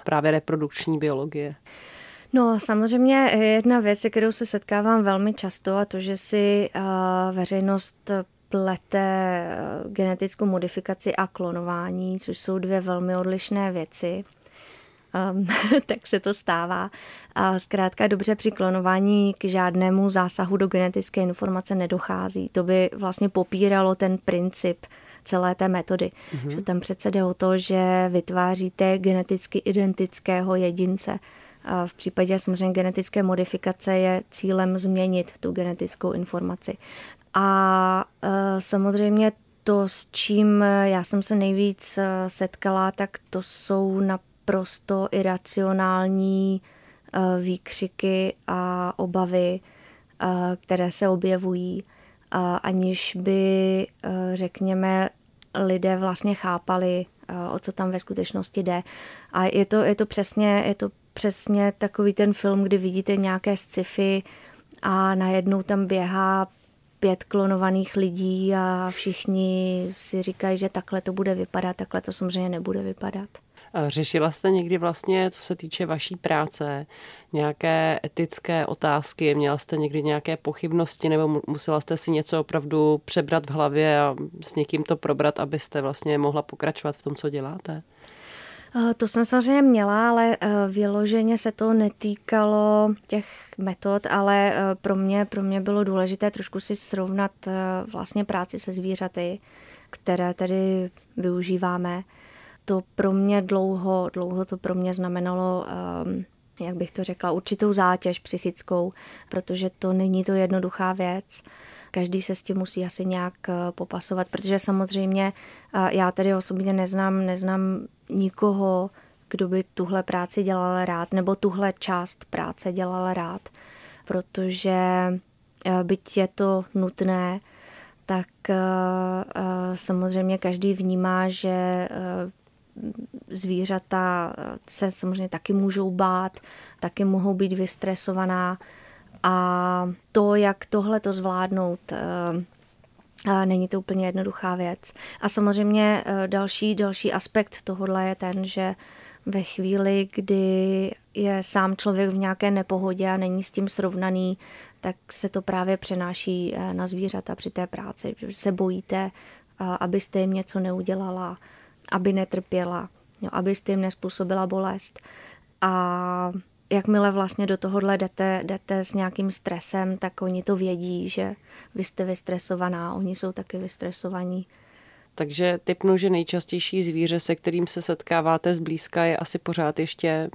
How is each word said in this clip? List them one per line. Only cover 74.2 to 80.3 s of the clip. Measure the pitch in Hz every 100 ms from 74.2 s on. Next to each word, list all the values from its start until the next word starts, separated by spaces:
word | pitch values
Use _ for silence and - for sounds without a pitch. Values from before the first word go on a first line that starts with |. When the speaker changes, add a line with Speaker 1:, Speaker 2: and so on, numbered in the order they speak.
| 160
Speaker 1:
jste | - 190
někdy | 190 170 180
vlastně, | 170 160 - 190 185
co | -
se | - 180
týče | 160 - 170
vaší | 156 - 180
práce, | 165 156 160 - 147 143 151 - - - -
nějaké | 151 147 147 165 160 160 151 156
etické | - 165 - - 165 -
otázky? | - 156 147 - - 156 143
Měla | 143 147
jste | - 156
někdy | 147 151
nějaké | 147 147 165